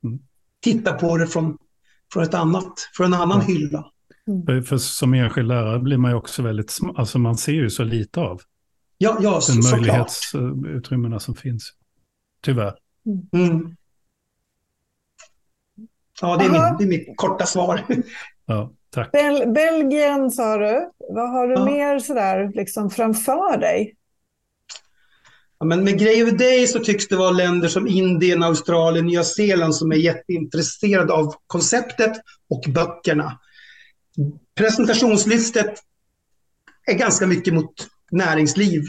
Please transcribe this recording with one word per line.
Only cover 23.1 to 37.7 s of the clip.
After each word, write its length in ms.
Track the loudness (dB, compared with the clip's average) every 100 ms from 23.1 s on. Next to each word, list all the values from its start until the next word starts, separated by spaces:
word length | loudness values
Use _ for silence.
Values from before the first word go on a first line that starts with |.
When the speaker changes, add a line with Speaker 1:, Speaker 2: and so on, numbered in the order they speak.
| 0 0 0 0 0
Speaker 3:
dig? 360 | 0 0 -2 _ _ _ _ _ _ _ _ -20 _ _ _ _ _ _ _ _
Speaker 2:
Ja, 80 | -2
men 180 | 0
med 140 | 2 2
Grej 240 | 4 4
över 100 | 4
dig 340 | 4 4 4 4
så 120 | 0
tycks 300 | 0 -2 0
det 80 | 0
vara 140 | 2
länder 380 | 2 2 2 0
som 180 | -2 0
Indien, 560 | 2 2 2 2 2
Australien, 640 | 2 0 2 2 4 2 2
Nya 180 | 0
Zeeland 500 | 0 0 2 2 2
som 180 | 0 0
är 40 | 2
jätteintresserade 1160 | 2 -2 -6 -6 -4 -4 -4 -2 0 2 2
av 220 | 2 0 -4 _
konceptet 680 | -2 0 0 -2 0 0 0 -14 _ _
och 140 | -6 -2
böckerna. 640 | -2 -2 -2 -2 0 -2 -10 _ -20 -20 -20 -20 _ _ -4 -4 -6 _ -2
Presentationslyftet 1160 | 0 2 2 2 2 2 2 0 0 0 -2 -6 _ _ _ _ _ _ _ _ -20 _ -4
är 80 |
ganska 320 | 0 0 2 2
mycket 280 | 2 2
mot 180 | 0 -2